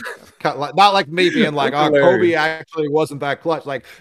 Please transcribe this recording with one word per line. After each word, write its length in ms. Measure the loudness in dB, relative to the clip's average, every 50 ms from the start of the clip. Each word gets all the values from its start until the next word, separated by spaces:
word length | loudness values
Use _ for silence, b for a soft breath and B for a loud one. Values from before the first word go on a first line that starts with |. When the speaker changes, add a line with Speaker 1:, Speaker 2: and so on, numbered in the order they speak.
| -16 -16 -16 -18
Speaker 1:
<laughs> 200 | -20 -20 _ _
Speaker 2:
cu-, 120 | -6 -6 -6
like, 200 | -6 -8 -2 2
not 180 | 4 4 4 4
like 140 | 2 -2 -2
me 200 | -2 0 0 0
being 240 | 2 0 0 0 0
like, 180 | -2 -2 -2
Speaker 1:
That's 40 | 0
Speaker 2:
"Oh, 140 | 0 0 2
Kobe 440 | 4 4 4 4 4 4 2 0 2
Speaker 1:
hilarious. 0 |
Speaker 2:
actually 540 | 0 0 -2 -4 -6 -12 _ -8 -6 -4 -2
wasn't 300 | 0 -2 -2 -2 -6 -8
that 200 | -6 -6 -6 -4
clutch." 240 | -4 -6 -6 -6 -6
Like, 180 | -10 -12 -12 -12 B B B